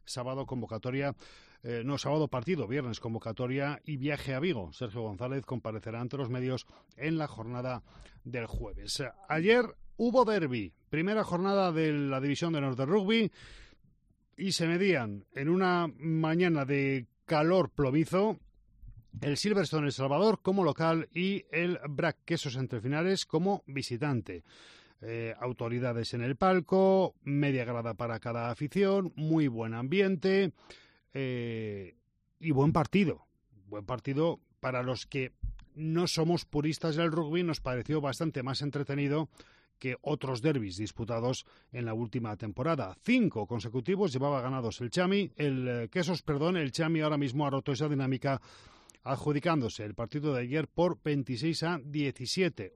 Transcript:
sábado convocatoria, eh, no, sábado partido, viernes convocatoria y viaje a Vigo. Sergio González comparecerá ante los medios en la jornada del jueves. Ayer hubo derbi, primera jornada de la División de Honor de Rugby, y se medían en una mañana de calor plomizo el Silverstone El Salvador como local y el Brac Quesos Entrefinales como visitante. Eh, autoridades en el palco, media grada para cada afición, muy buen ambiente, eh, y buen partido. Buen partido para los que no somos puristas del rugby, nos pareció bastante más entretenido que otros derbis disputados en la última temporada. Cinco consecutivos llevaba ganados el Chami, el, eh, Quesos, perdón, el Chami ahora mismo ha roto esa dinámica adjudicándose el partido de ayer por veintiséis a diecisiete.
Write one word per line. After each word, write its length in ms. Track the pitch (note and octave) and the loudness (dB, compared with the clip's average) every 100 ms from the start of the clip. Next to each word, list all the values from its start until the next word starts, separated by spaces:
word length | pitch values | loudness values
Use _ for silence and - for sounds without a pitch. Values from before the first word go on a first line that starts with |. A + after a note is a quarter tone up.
| - | -12
sábado 420 | C3 B2 C3+ A#2+ | -8 -6 -6 -6
convocatoria, 680 | B2+ A2 A2 B2+ C3+ C#3 - - - - - | -6 -6 -6 -4 -2 -2 -4 -14 -20 -20 -16
eh, 200 | A#2+ A#2 B2+ | -8 -6 -4
no, 140 | C#3 | -2
sábado 300 | C#3 D#3 D3 | 0 0 0
partido, 380 | B2+ C3 F3 G#2 | -2 -2 -2 0
viernes 320 | C#3 B2+ G#2+ | -2 -4 -6
convocatoria 800 | A#2 A2+ A#2 A2+ B2 C3+ C#3+ C#3+ - | -6 -6 -6 -4 -2 -2 -2 -4 -6
y 120 | C#3+ | -4
viaje 360 | C#3+ C#3+ C#3 | -2 -2 -2
a 60 | C3 | -2
Vigo. 320 | F3+ B2+ E2 | -2 -2 -6
Sergio 280 | - B2 A#2 | -8 -8 -6
González 440 | A2 F#2+ B2+ C3+ - | -6 -6 -4 -6 -6
comparecerá 560 | B2 A2+ G#2+ A2+ A2+ | -6 -6 -8 -8 -6
ante 160 | B2 C#3 | -6 -4
los 120 | B2 | -4
medios 360 | B2+ B2+ B2+ - - _ - | -2 -2 -4 -6 -20 _ -6
en 220 | D3 D#3+ | -2 -2
la 80 | D3 | -4
jornada 560 | A2+ A2 B2 B2+ A#2+ - - - - | -8 -8 -6 -6 -6 -10 -20 -20 -18
del 240 | B2 A#2+ A2+ | -8 -6 -4
jueves. 560 | - A2+ F#2+ G#2 - B2+ - - | -6 -6 -10 -8 -6 -6 -8 -2
Ayer 380 | D#3 F#3+ A#3+ A3+ - - - | 2 6 6 4 -4 -14 0
hubo 280 | A#3 B3 A3 | 4 6 6
derbi, 480 | G#3 D3+ B2 F#2 _ - | 4 2 0 -4 _ -4
primera 340 | D3+ F#3 A3 | 0 2 0
jornada 480 | D#3+ F3 G3 G3 F#3 | 0 0 2 4 4
de 200 | D#3+ D#3 | 4 2
la 280 | D3 C#3 C3+ | 2 0 0
División 340 | C#3+ C#3 E3+ | 0 0 0
de 40 | D#3 | 0
Honor 160 | C3+ B2 | 0 0
de 100 | C3+ | 2
Rugby, 440 | G#3 F#3+ A3+ G3+ - - - - - - _ _ _ _ - | 2 4 4 2 -2 -20 -20 -20 -20 -20 _ _ _ _ -6
y 160 | G3 | -2
se 140 | - E3 | 0 2
medían 600 | F3 G3 D3+ A2 G2+ - C3+ | 2 4 2 0 -6 -10 -4
en 120 | C#3+ | 2
una 400 | F#3 F#3 F3 E3+ - | 4 4 2 0 -4
mañana 680 | D#3+ D#3+ D#3+ E3+ F3+ D#3 C3+ | -2 2 2 4 4 4 2
de 400 | C#3+ C3+ C3+ A#2 _ - | 2 2 0 -4 _ 0
calor 440 | D#3 D#3+ F#3 C#3+ | 2 6 4 4
plomizo 680 | - C3+ D3 D#3+ F3+ A3 E3+ - _ _ - - - - - | 2 2 4 4 2 2 0 -10 _ _ -20 -20 -20 -14 -6
el 160 | C#3 C#3+ | -2 0
Silverstone 500 | G#3 G3+ D#3 D#3 C#3+ | 2 2 2 0 0
El 40 | |
Salvador 500 | B2+ C3+ C#3+ A3 G3 | 0 0 4 4 4
como 220 | - G3 | 2 2
local 440 | D#3 C3+ E3 E3 - | 2 2 2 2 -2
y 320 | E3+ F#3 G3+ - | -2 -2 -2 -4
el 280 | D#3+ F3 E3+ C#3 | -2 0 -2 -4
Brac 300 | C#3+ F3 - - | -2 -2 -2 -4
Quesos 300 | E3+ C#3+ B2 | -2 -2 -4
Entrefinales 720 | C3 A#2+ B2 D3+ F3+ F#3+ - | -4 -4 -2 0 0 0 0
como 360 | D#3 F#3+ G3+ - | 0 2 0 -4
visitante. 760 | C#3 - A#2 D3+ B2 G2 F2 - - - - - - | -8 -6 -4 0 -2 -2 -10 -14 -20 -20 -20 -20 -16
Eh, 340 | A2+ A#2 A2+ A2 | -8 -6 -6 -6
autoridades 760 | B2 A#2 A#2 A#2+ B2 A#2 A2+ A#2+ | -6 -4 -4 -2 -2 -2 -4 -4
en 60 | |
el 140 | A#2+ C#3 | -2 2
palco, 800 | F#3+ F#3 - F#3+ F#3+ F#3+ F3+ - | 4 4 4 4 6 6 4 -2
media 400 | C#3 C#3+ C#3+ C3 | -2 2 2 2
grada 300 | A#2+ A#2+ A#2 | 0 -2 -4
para 260 | G#2+ A#2 A2+ | -4 -4 -4
cada 300 | B2 A#2 A#2 | -4 -2 -2
afición, 640 | A#2+ D3 F#3+ G3 G3 F3+ - | -4 -2 2 2 2 0 -2
muy 320 | D#3 D#3+ C#3+ | 2 2 2
buen 280 | A2+ A2+ A2+ | 0 -4 -4
ambiente, 760 | C3 F#3 F#3+ F3+ F#3+ F#3+ F#3 - - - - _ _ | 0 2 2 2 2 4 2 -2 -20 -20 -20 _ _
eh, 840 | C#3 C3 B2 A#2 A2+ G#2+ G2+ F2+ _ _ _ _ - | -6 -4 -2 -4 -4 -6 -8 -10 _ _ _ _ -8
y 120 | D#3+ | 0
buen 220 | C3+ D3 | 4 4
partido. 540 | E3 C#3+ G3 E3+ - _ _ _ G2+ F#2+ | 4 4 4 4 0 _ _ _ -20 -14
Buen 180 | G#2 G2+ | -12 -6
partido 540 | B2 - C#3 E3 C#3+ _ - | -6 -2 0 0 0 _ -8
para 220 | C3 B2+ | -4 -4
los 240 | B2 B2 - | -2 -4 -6
que 280 | C#3+ B2+ - - - - D3+ | -6 -6 -6 -8 -8 -14 -6
no 320 | D#3+ D#3+ F3+ | -2 0 0
somos 380 | - D#3+ E3+ - | 2 2 2 0
puristas 500 | D3 D3+ D3 E3 D3+ | -2 0 0 -2 0
del 160 | E3+ | 0
rugby, 320 | D#3 D3+ E3+ | 0 0 0
nos 180 | F3 D3 | 0 -2
pareció 400 | C3 B2+ A2+ D3+ | -4 -4 0 0
bastante 400 | C#3 - E3 C#3+ | 0 -2 -2 -2
más 220 | B2+ B2+ | -4 -2
entretenido 640 | C#3+ C#3+ C#3 C#3 C#3+ D3 D#3 - - _ _ _ | -4 -4 -2 0 0 0 -2 -10 -20 _ _ _
que 180 | C3 B2 | -6 -4
otros 420 | - D3+ C3+ B2 | -4 -4 -2 0
derbis 340 | D3 C#3 G2+ F2+ | 2 2 -2 -4
disputados 680 | G#2+ - A2+ A2+ B2 B2+ - - _ | -6 -4 -4 -2 0 -2 -8 -20 _
en 140 | B2+ A2+ | -8 -4
la 100 | A2 | -4
última 420 | A#2 B2 A2+ G2+ | -4 -4 -4 -6
temporada. 580 | A2 G2+ D3+ D#3 F#2+ - | -8 -4 -2 -2 -4 -6
Cinco 460 | - B3+ F#3+ A2+ G2+ | 2 4 4 0 -4
consecutivos 680 | A#2+ A2+ B2 A#2 G3+ G3 | -4 -4 -4 -2 0 0
llevaba 260 | B2+ C#3+ C#3 | 0 0 0
ganados 400 | B2+ C3 A#2 - | -2 -2 -4 -4
el 120 | A#2+ | -4
Chami, 400 | F3 F3+ G3+ E3 - | 0 2 2 0 -2
el, 320 | D3 C3 B2+ | 0 0 -2
eh, 220 | A#2+ A#2 | -2 -2
Quesos, 320 | F3+ E3+ E3 | -2 0 -2
perdón, 340 | - C#3+ E3 F#3 | -2 0 2 2
el 160 | C#3 | 0
Chami 300 | C3+ D#3+ E3 | 0 2 2
ahora 160 | D3+ D3 | 2 2
mismo 300 | C#3 C3+ C#3+ | 0 0 0
ha 20 | |
roto 220 | C3+ D3 | 0 -2
esa 180 | C3 D3+ | 0 0
dinámica 500 | C#3 C3+ C3 C#3+ C3+ - - - - - - | 0 0 0 0 -2 -4 -20 -20 -20 -20 -12
adjudicándose 800 | B2 C3 D3 D3 F3 D#3+ A2 - | -4 -2 0 0 2 2 0 -4
el 120 | G#2+ G#2+ | -8 -6
partido 400 | A#2 D3 D3+ C3 | -6 -2 0 0
de 60 | |
ayer 260 | B2 D#3 C#3+ | 0 -2 -2
por 340 | - F3+ E3+ | 2 0 0
veintiséis 600 | D#3 C#3+ C3 A#2 D#3+ D3+ | -2 -2 -2 -2 -2 0
a 160 | D#3+ F3 | -2 -4
diecisiete. 920 | C#3 D3+ C#3+ - A#2+ F#3 F3 - F#2 | -4 -2 -2 -4 -4 0 0 0 -12